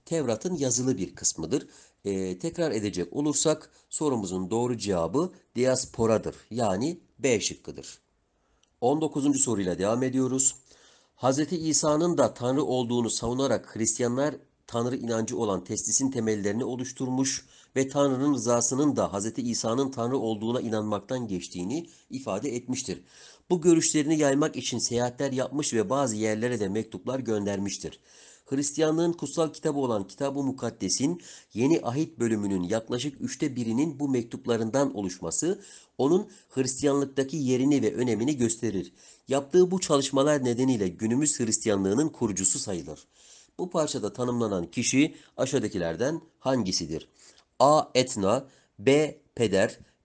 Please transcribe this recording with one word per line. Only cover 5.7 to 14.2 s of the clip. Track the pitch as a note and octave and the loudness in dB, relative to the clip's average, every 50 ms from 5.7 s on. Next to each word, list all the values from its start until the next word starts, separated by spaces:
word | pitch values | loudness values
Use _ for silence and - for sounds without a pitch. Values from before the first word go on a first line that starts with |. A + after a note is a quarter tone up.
| B2+ B2+ - - - - A#2 A2+ A2 G#2+ F2+ E2 - - - _ | 2 2 -2 -4 -2 0 2 4 4 2 2 -2 -8 -10 -14 _
Yani | G#2+ A#2 A#2+ G#2 F#2 F#2+ B2 D#3 - - - _ _ - | -4 -2 0 0 0 0 0 -2 -4 -6 -10 _ _ -2
B | - C3+ A#2+ G2+ | 2 2 2 2
şıkkıdır. | F#2 - E2 - - - C#2+ C#2 C#2 - - - _ _ _ _ _ _ _ _ _ _ _ _ _ _ _ _ | 2 -2 -6 -8 -12 -14 -14 -14 -14 -16 -18 -20 _ _ _ _ _ _ _ _ _ _ _ _ _ _ _ _
On | A#2+ B2 D3 D#3 | 0 2 2 2
dokuzuncu | D#3+ D3 - D3+ C3+ D3 C#3 C3 | 0 -2 -2 0 2 2 2 2
soruyla | - C3 A2+ G2 G2 F2+ F2 E2 | 2 0 0 0 0 0 0 0
devam | F#2+ G2+ A2+ B2 C3 | 0 0 0 0 0
ediyoruz. | B2+ B2 C3 C3 B2 B2+ C3 C3 - - - - _ - - _ - - _ _ _ _ | 0 0 0 0 0 0 0 0 0 -2 -4 -8 _ -20 -20 _ -20 -20 _ _ _ _
Hazreti | _ - C3 C3+ C#3+ D#3 - F#3 | _ 0 2 2 2 0 0 -2
İsa'nın | E3 D#3+ D#3+ D3 - - D#3 D3+ D3+ E3+ F3 E3+ C#3+ | -2 0 0 0 2 2 4 4 4 4 2 4 4
da | C3 G#2+ - | 2 2 2
Tanrı | - A#2+ B2 C3 D3 D3 | -2 -2 0 0 0 0
olduğunu | - B2+ B2+ B2+ A#2 A#2+ A#2+ A#2 A2 | 2 0 0 0 0 0 0 0 0
savunarak | - - A2+ A2+ B2 C3 C#3 C3+ A2+ G2 - - - | -2 -2 -2 -2 -2 0 0 0 0 -2 -2 -6 -6
Hristiyanlar | G#2+ A2+ A2 - - B2 A#2 A#2+ C3 | -2 -2 -2 0 0 0 0 0 0